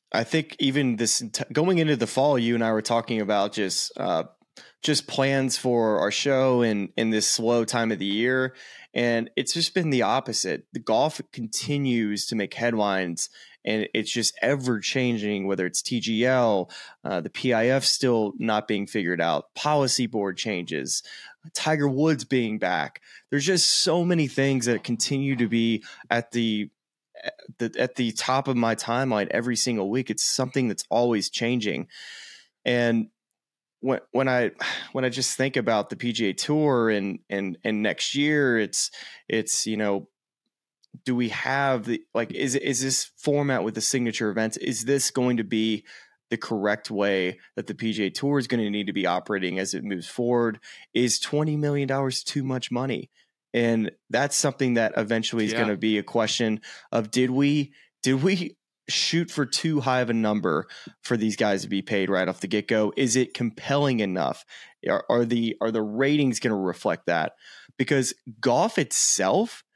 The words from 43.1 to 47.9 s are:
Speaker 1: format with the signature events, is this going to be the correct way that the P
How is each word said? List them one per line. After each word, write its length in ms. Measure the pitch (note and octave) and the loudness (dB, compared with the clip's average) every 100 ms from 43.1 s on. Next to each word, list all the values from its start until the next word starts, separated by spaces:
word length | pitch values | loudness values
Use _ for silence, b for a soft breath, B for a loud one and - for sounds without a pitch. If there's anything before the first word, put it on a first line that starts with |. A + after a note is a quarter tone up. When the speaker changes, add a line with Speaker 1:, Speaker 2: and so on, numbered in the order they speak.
| _ | _
Speaker 1:
format 460 | - C#3+ C#3+ B2+ | -2 0 2 0
with 120 | G2+ A2 | -2 -2
the 60 | |
signature 480 | - C3+ A#2+ G#2+ A2 | -2 0 -2 0 -2
events, 260 | G2+ A2+ - | 0 -2 -2
is 280 | - A2 A2+ | -4 -4 0
this 260 | C#3 - | 0 0
going 260 | - B2 A#2+ | 0 2 2
to 60 | |
be 400 | G#2+ A2+ A2 G#2 B B B B _ | 0 0 0 -2 B B B B _
the 80 | A2+ | -6
correct 540 | - A2 G#2 G#2 - | -2 0 0 -2 -4
way 480 | G#2 G2+ F#2+ F2+ F2+ B - | 0 2 2 0 -4 B -10
that 100 | - | -8
the 80 | - | -6
P 160 | A2+ | -4